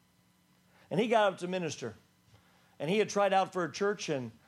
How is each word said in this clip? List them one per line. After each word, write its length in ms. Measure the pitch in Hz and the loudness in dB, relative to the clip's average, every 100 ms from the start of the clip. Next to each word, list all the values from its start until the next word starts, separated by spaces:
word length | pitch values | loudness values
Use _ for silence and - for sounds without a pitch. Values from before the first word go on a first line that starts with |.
| _ _ _ _ _ _ _ _ - | _ _ _ _ _ _ _ _ -4
and 100 | 165 | -2
he 80 | 233 | 2
got 240 | 220 202 | 4 2
up 60 | 175 | 0
to 100 | 180 | -6
minister. 460 | 185 160 - 120 - _ _ _ - _ _ _ - | -4 -4 -6 -10 -12 _ _ _ -20 _ _ _ -8
And 120 | 143 | -2
he 80 | 214 | 0
had 100 | 190 | 0
tried 240 | 196 202 | 2 4
out 200 | 190 185 | 4 2
for 120 | 185 | -2
a 80 | 160 | -4
church 380 | - 202 208 - | -2 -2 -2 -4
in 200 | 139 117 - | -4 -4 -14